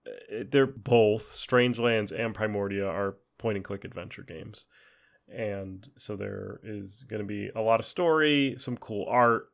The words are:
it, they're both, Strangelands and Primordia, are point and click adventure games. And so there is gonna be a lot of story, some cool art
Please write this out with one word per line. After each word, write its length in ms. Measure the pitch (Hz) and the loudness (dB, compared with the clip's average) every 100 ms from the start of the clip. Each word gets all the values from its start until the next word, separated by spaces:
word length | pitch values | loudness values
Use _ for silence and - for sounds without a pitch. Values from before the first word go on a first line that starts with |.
| - - - | -16 -16 -10
it, 220 | 107 120 | -10 0
they're 140 | 139 135 | 4 4
both, 580 | - 113 120 107 110 | 2 4 6 6 4
Strangelands 960 | - - - 127 123 117 120 113 104 80 | -2 -12 2 4 4 2 2 2 0 -4
and 160 | 113 | -4
Primordia, 540 | 107 107 104 101 98 98 | -2 -2 -2 -2 -2 -2
are 300 | 87 98 95 _ _ | -2 -4 -6 _ _
point 200 | 117 101 | -2 -2
and 80 | 95 | -4
click 180 | 98 | -10
adventure 400 | - - 92 - | -10 -12 -12 -14
games. 440 | 90 82 104 107 - _ _ _ _ _ _ | -14 -14 -14 -16 -18 _ _ _ _ _ _
And 600 | 120 110 98 95 92 - _ | -6 -6 -6 -8 -12 -18 _
so 180 | - 104 | -12 -8
there 440 | 101 98 98 107 | -8 -8 -10 -12
is 420 | - 104 98 - - | -12 -12 -12 -16 -10
gonna 160 | 110 | -8
be 280 | 101 104 101 110 | -6 -6 -6 -2
a 60 | |
lot 180 | 110 113 | 2 2
of 60 | - | 2
story, 720 | - 175 156 151 147 135 127 | 0 2 4 4 4 2 -2
some 200 | - 123 | -6 -8
cool 280 | - 104 - | -6 -6 0
art 380 | 120 120 113 - | 6 6 4 -2